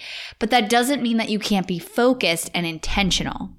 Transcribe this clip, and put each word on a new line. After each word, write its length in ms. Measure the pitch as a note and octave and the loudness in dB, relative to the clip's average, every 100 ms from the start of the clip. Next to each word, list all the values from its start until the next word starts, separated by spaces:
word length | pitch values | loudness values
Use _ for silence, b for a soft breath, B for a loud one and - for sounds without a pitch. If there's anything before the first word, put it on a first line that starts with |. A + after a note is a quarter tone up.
| B B B B | B B B B
but 140 | A3+ | 2
that 180 | B3 G3+ | 2 4
doesn't 320 | A#3+ B3 C#4+ | 2 2 0
mean 160 | A#3 A3+ | 0 0
that 120 | G#3+ | 0
you 100 | G#3 | -2
can't 260 | - G#3 F3+ | 0 0 0
be 140 | F3 | -4
focused 720 | - - B3 B3+ F3 E3 - | -4 2 4 4 2 0 -2
and 140 | F3 E3+ | -4 -4
intentional. 840 | D#3+ - - F#3+ - D3 - - | -4 -2 0 2 0 -2 -6 -10